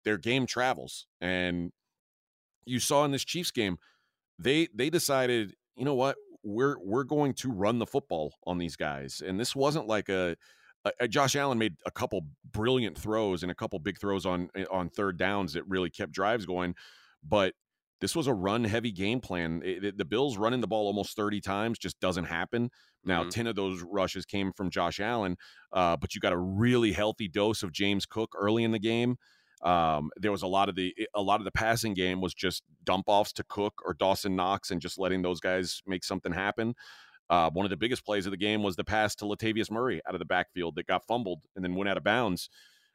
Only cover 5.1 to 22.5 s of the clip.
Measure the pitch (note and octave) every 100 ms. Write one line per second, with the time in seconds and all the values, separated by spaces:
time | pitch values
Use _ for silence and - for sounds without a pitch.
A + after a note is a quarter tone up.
5.1 | C3+ B2+ A#2+ G2 - _ - C3+ B2+ C3+
6.1 | - G4 E4+ G#2 G#2+ C#3 C3+ F#2+ A#2+ C3
7.1 | D3 C#3+ - C3 G2 G2+ A#2+ G#2+ C#3 -
8.1 | E2 D2+ - - F2+ E2+ - D#2 C#2+ C#2
9.1 | - F2 F#2 B2 C#3 C#3 D3+ G#2+ G#2+ G2
10.1 | F#2+ F2+ E2 - _ _ _ G2+ - B2
11.1 | C#3+ C3+ C#3 C#3 A#2 A2 D#2 - - B2+
12.1 | G2 D2 - - G#2+ A#2 C3 G#2+ D2+ G#2
13.1 | A2 G#2 F2+ F2+ F2 A2 F#2+ D#2 F2+ G2+
14.1 | G2 F#2 F2+ F2+ F#2+ F#2 F#2 F2 - G2+
15.1 | F2 F#2 G2+ F2+ E2 F#2+ F#2 F2 - F#2
16.1 | F2 G2 A#2 F2+ F2+ F2+ F2+ - - _
17.1 | _ D2+ G#2 F#2 - _ _ _ - F#2+
18.1 | E3 C#3 G#2 F#2+ A2+ A2+ A2+ A#2 F2+ G2
19.1 | B2 - F2+ E2 E2 F#2 F2+ G2+ G2 D#2+
20.1 | G#2+ C#3+ G2 A2 B2+ G2+ A2 G2+ G2+ F2+
21.1 | - G#2 G#2 - G2 A2+ G#2+ F#2 - F#2
22.1 | F2+ D#2+ E2 F#2